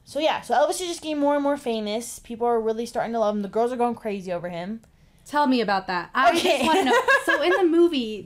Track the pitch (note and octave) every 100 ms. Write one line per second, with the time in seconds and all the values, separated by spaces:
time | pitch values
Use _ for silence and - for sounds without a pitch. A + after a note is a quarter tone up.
0 | - C#4 D#4 G#3+ - A#3 D4+ F#4 F4+ E4+
1 | D#4 D4+ C#4+ D4 C#4+ C#4+ B3 A3+ G#3+ G#3+
2 | A#3 - - A#3 A#3+ A#3 A3 A3 A#3 A#3+
3 | G3 A#3 G#3 G#3 G3+ G#3 A#3+ B3+ A#3+ A#3
4 | A3+ G3+ F3+ F3 E3+ F3 F3+ A3+ - _
5 | _ _ - D4 C#4+ B3+ G#3 G3 F#3 F3+
6 | E3 - C#4 E4+ F4 D4 D4 D#4+ C4+ A#4+
7 | B4 C5+ - - A4+ F#4+ F4+ E4 E4+ D4
8 | A3+ G#3+